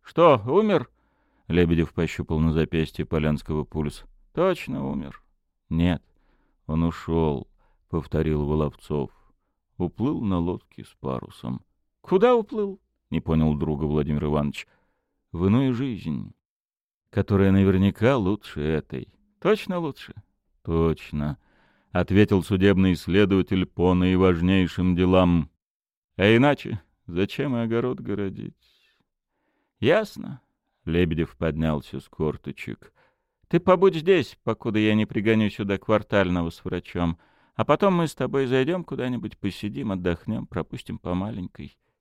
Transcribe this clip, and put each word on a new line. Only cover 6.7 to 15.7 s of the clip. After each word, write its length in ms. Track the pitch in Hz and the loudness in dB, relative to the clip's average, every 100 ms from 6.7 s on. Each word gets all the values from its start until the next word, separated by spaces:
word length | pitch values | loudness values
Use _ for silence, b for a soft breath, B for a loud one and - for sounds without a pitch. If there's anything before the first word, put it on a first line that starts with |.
| 80 | -2
ушёл", 640 | 85 - - 82 80 69 - _ _ _ _ | -2 -4 -4 0 0 -2 -10 _ _ _ _
повторил 560 | 85 - 80 78 76 | -8 -4 -2 0 -2
Воловцов. 680 | 73 76 73 - - 76 64 _ _ _ _ _ _ - | -2 -2 -2 -6 -8 -6 -6 _ _ _ _ _ _ -6
"Уплыл 440 | 87 - 123 165 | -6 -2 -4 -2
на 180 | 110 90 | -2 -2
лодке 440 | 85 113 _ - | -2 -6 _ -20
с 100 | - _ | -20 _
парусом". 640 | 67 64 - - 60 64 _ _ _ _ | -8 -8 -10 -14 -10 -10 _ _ _ _
"Куда 340 | - 185 240 | -2 2 4
уплыл?" 440 | 240 208 220 202 190 _ _ _ | 2 0 -6 -6 -8 _ _ _
не 100 | 80 | -6
понял 360 | - 80 78 | 0 2 2
друга 300 | 73 78 71 | 0 -2 -2
Владимир 400 | 76 76 73 73 | -2 -2 -2 -2
Иванович. 420 | 76 76 73 - - _ _ _ _ _ _ | -2 -2 -2 -8 -18 _ _ _ _ _ _
"В 140 | 85 | -2
иную 280 | 95 117 135 | 2 2 2